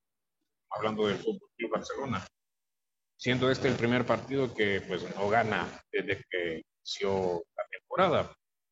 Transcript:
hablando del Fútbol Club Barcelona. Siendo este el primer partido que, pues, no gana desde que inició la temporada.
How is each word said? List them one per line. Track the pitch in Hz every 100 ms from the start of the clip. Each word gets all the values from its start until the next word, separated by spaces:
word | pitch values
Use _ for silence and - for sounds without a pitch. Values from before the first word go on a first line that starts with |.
| _ _ _ _ _ _ -
hablando | 104 107 107 107
del | 95
Fútbol | 110 98 -
Club | - 110
Barcelona. | 104 92 - 131 101 92 _ _ _ _ _ _ _ _ -
Siendo | 123 123 127
este | 131 139
el |
primer | 120 117 123 120
partido | 110 - 135 127
que, | - 104 98
pues, | 90 90 87
no | 92 101
gana | 110 110 98 85 - -
desde | 101 98 98 -
que | 90 87 80 - _
inició | - - 98 95 92 85 -
la | - -
temporada. | 95 - 139 185 120 92 - _ _ _